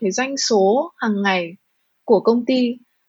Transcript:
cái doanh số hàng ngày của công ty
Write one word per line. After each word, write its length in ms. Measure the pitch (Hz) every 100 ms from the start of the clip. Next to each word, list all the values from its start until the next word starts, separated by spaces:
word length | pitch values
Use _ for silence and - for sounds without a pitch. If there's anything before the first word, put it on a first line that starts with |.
cái 100 | 202
doanh 260 | 226 269 277
số 560 | - 214 190 254 330 -
hàng 260 | 233 202
ngày 340 | 202 185 170 185 _ _ _ _
của 160 | - 190
công 240 | 220 240
ty 320 | 233 254 240 247 _ _